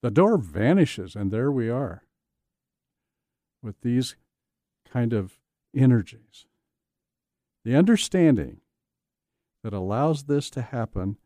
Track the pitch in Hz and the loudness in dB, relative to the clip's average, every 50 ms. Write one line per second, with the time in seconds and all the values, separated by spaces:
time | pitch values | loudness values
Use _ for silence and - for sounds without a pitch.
0 | - 120 104 143 185 208 233 175 113 85 76 98 104 127 170 196 165 - - - | -4 0 4 4 4 4 4 0 -2 -4 -4 -2 2 2 4 4 2 2 0 -10
1 | 90 90 - 104 101 98 98 110 123 143 143 131 117 113 117 131 143 104 85 - | -12 -12 -10 -6 -6 -4 -2 -2 -2 -2 -2 -2 -2 -2 -4 -4 -4 -6 -8 -14
2 | _ _ _ _ _ _ _ _ _ _ _ _ _ _ _ _ _ _ _ _ | _ _ _ _ _ _ _ _ _ _ _ _ _ _ _ _ _ _ _ _
3 | _ _ _ _ _ _ _ _ _ _ _ _ - 113 98 _ _ 120 120 127 | _ _ _ _ _ _ _ _ _ _ _ _ -14 -14 -14 _ _ -2 0 0
4 | 127 - - _ _ _ _ _ _ _ _ _ _ _ _ _ _ _ _ 127 | -2 -2 -8 _ _ _ _ _ _ _ _ _ _ _ _ _ _ _ _ -2
5 | 120 113 117 107 95 92 _ _ _ _ _ _ _ _ - - 131 131 123 113 | 0 0 0 -2 -4 -4 _ _ _ _ _ _ _ _ -2 2 4 4 4 4
6 | 95 - - - _ _ _ - _ _ _ _ _ _ _ _ _ _ _ _ | 0 -2 -12 -20 _ _ _ -20 _ _ _ _ _ _ _ _ _ _ _ _
7 | _ _ _ _ _ _ _ _ _ _ _ _ _ 113 123 143 180 202 233 202 | _ _ _ _ _ _ _ _ _ _ _ _ _ 0 2 4 4 4 4 2
8 | - - - 185 175 160 135 104 73 64 - - _ _ _ _ _ _ _ _ | 0 -2 0 2 4 4 4 2 0 -6 -10 -18 _ _ _ _ _ _ _ _
9 | _ _ _ _ _ _ _ _ _ _ _ _ _ 113 101 98 92 95 104 117 | _ _ _ _ _ _ _ _ _ _ _ _ _ -10 -8 -6 -4 -4 -2 0
10 | 143 160 160 143 139 143 143 143 139 - - 131 117 - - 123 113 - - 101 | 0 0 -2 -2 -2 -2 -2 -2 -2 -4 -8 -10 -10 -6 -6 -6 -6 -6 -6 -6
11 | 92 98 104 - _ | -6 -6 -8 -10 _